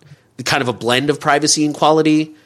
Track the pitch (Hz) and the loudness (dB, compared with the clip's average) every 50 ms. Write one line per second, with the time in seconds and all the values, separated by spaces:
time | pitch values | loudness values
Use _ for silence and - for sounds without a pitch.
0 | _ - - - _ _ _ - 120 - 156 143 131 123 117 95 110 117 120 127 | _ -20 -20 -20 _ _ _ -12 -6 -4 -4 -2 -2 -4 -6 -4 -2 0 0 0
1 | 139 147 143 143 - 151 143 151 151 147 - 151 151 151 143 - 160 147 156 160 | 0 0 -2 -2 0 0 0 2 2 0 0 0 0 -2 0 0 2 2 4 4
2 | 156 156 156 156 156 156 - - _ | 4 2 2 2 0 -4 -8 -16 _